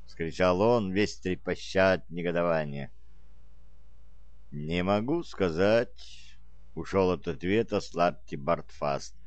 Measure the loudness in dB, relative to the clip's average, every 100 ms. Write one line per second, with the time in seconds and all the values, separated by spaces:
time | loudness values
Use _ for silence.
0 | -12 -6 -4 2 4 6 6 4 4 2
1 | 2 0 -2 -2 -2 -4 0 4 6 4
2 | 0 -4 0 2 2 2 0 -4 -8 -10
3 | -12 -12 -12 -12 -12 -12 -12 -12 -12 -12
4 | -10 -10 -10 -10 -8 -6 -2 0 2 2
5 | 2 -2 -2 0 2 4 6 6 2 -4
6 | -10 -10 -10 -10 -10 -10 -10 -8 0 4
7 | 4 4 -2 -4 2 2 2 0 -2 2
8 | 2 2 -8 -6 0 0 0 -4 -2 -2
9 | -4 -12